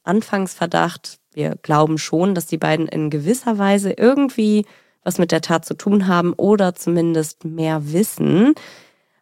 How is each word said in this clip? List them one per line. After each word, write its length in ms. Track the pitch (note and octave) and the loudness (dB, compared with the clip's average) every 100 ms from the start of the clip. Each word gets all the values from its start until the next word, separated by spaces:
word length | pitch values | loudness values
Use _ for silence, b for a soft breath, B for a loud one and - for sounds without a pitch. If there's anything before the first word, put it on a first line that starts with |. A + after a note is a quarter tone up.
Anfangsverdacht, 1120 | - G3 G#3+ G3+ F#3+ - E3+ E3+ E3 - - - _ | -2 -2 0 -4 -4 -4 -2 0 -2 -4 -16 -20 _
wir 220 | - D3+ - | -6 -6 -6
glauben 340 | - D3+ D#3 D#3 | 0 2 2 0
schon, 380 | - D#3+ F#3 | -2 0 0
dass 120 | F#3 E3 | -2 -4
die 120 | D#3+ | -4
beiden 300 | D#3 D#3 D#3+ | -2 -2 -2
in 200 | D#3 D3+ | -4 -4
gewisser 480 | D3+ D3 B3+ - G#3 | -2 -2 -2 -2 0
Weise 360 | G3 G3+ G3 | 2 2 0
irgendwie 760 | - A3+ C#4 C#4 - G#3+ G#3 G#3 b b b | 2 2 4 0 0 2 2 0 b b b
was 140 | - F#3 | -6 -2
mit 140 | E3+ | 0
der 80 | D#3+ | 0
Tat 240 | - E3 | 0 -2
zu 100 | - | -2
tun 340 | D#3+ - G3+ F#3+ | -6 0 2 2
haben 260 | F3 F3 | 2 0
oder 400 | - G3 G#3 F#3 | 0 2 4 2
zumindest 720 | F3 - F3 E3 D#3+ D#3 - | -2 -4 -2 0 0 -4 -8
mehr 480 | D#3+ D#3+ D#3+ D#3+ D3 | -12 -6 -2 -2 -2
wissen. 640 | D#3+ A3 - D3+ D#3 B3 D#4 B B B B B B | -2 -2 -2 0 4 4 2 B B B B B B